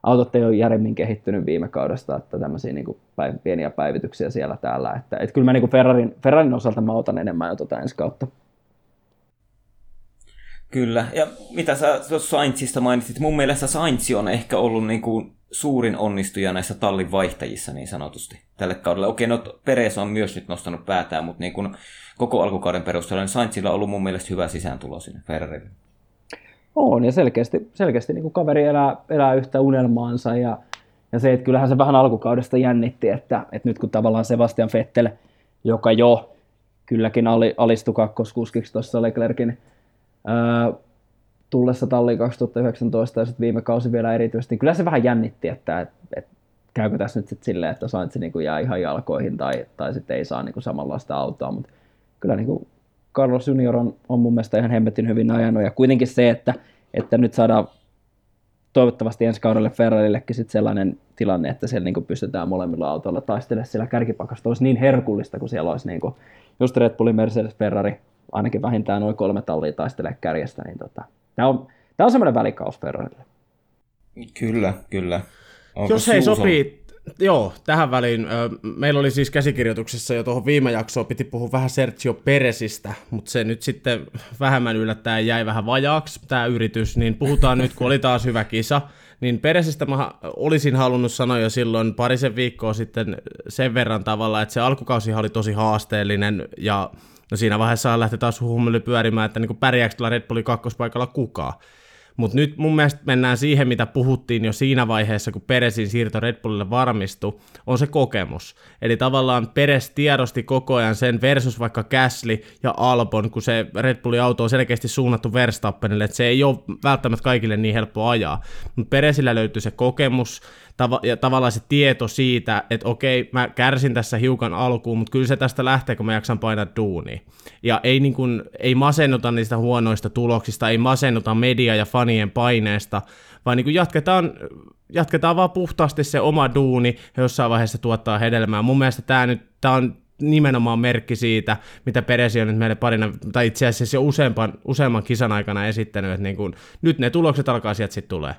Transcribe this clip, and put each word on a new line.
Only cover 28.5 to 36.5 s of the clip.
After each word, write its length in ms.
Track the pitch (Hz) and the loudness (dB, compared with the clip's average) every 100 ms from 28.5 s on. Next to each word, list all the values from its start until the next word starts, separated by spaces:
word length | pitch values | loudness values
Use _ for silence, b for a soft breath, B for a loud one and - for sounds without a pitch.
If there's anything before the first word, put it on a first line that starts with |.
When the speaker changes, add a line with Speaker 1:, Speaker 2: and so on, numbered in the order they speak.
| 147 147 | 2 2
Speaker 1:
elää, 300 | 147 139 135 - | 4 2 0 -4
elää 240 | 156 135 | 2 4
yhtä 280 | 131 131 135 | 2 0 2
unelmaansa, 720 | 139 131 127 117 120 120 123 120 | 4 4 2 0 -2 -4 -2 -2
ja, 200 | 123 110 B B B B _ | -2 -4 B B B B _
ja 80 | 120 | 2
se, 140 | 131 | 4
että 100 | 123 | 2
kyllähän 260 | 127 131 131 | 2 2 4
se 80 | 131 | 4
vähän 180 | 139 139 | 6 8
alkukaudesta 600 | 131 110 113 120 123 127 | 6 4 0 -2 0 0
jännitti, 520 | 127 120 117 - 113 | 2 2 0 -2 -2
että, 360 | 117 - 107 - | -2 -2 -4 -4
että 180 | 104 123 | -6 -4
nyt 100 | 110 | -4
kun 100 | 110 | -2
tavallaan 360 | 110 113 113 107 | 0 2 2 0
Sebastian 440 | 117 117 - 110 | 2 2 2 0
Vettel, 360 | 117 110 - 113 - b b b _ | 0 0 2 0 -2 b b b _
joka 280 | 113 113 113 | -2 2 4
jo 420 | 110 120 113 - - _ | 6 6 6 2 -20 _